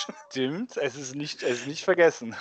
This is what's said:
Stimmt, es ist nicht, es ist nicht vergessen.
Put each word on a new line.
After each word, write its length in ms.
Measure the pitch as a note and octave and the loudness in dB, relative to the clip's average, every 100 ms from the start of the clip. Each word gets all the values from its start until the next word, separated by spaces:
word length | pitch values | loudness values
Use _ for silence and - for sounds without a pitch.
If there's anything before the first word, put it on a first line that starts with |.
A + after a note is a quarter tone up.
| - - - | -2 -10 -8
Stimmt, 480 | C3 C3 E3+ B3 - | -2 0 -2 -4 -2
es 180 | C#3 C#3 | -4 -4
ist 200 | C3 C#3+ | -10 -6
nicht, 260 | D3 - | -6 -4
es 180 | C3+ A#2+ | -2 -2
ist 60 | C3 | -4
nicht 160 | D#3 | -4
vergessen. 520 | - F3 E3 - A2+ - | 2 6 6 6 -10 -4